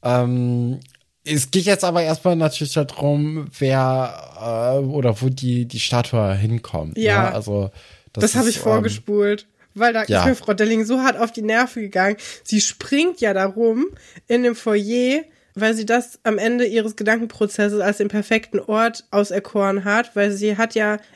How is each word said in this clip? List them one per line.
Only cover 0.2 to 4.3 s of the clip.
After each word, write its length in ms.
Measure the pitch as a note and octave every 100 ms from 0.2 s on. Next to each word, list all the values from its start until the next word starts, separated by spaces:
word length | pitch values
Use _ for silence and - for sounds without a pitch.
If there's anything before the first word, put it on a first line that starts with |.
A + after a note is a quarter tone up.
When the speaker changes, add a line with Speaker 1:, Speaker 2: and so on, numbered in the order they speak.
| B2 B2 B2 A#2+ A#2+ C3 - _ _ _
Speaker 1:
es 260 | - D3+ C3+
geht 140 | F#3+
jetzt 200 | F3+ G3
aber 180 | F#3 E3+
erstmal 340 | D#3+ D#3+ F#3 E3+
natürlich 360 | D#3 D#3 C#3+
darum, 720 | - C#3+ - C#3+ D3 D3+ D#3 C#3+ -
wer, 1160 | C3+ C3 C3 C3 B2+ E2 D2